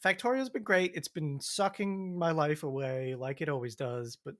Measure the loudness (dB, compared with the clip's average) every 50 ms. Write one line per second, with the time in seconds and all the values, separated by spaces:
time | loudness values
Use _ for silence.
0 | 2 2 2 4 2 2 2 2 0 -2 -4 -6 2 4 6 6 6 4 0 -4
1 | -8 -6 -6 -4 -2 -2 -2 -2 -4 -4 0 2 2 2 2 0 -2 -2 -2 -2
2 | -4 -4 -2 0 2 2 4 4 4 2 2 0 0 -4 -2 -2 -2 -2 -2 -2
3 | -2 -2 -4 -4 -4 -6 -4 -2 -2 -2 0 -2 -2 -4 -4 -4 -4 -4 -4 -4
4 | -6 -8 -10 -12 _ -14 -14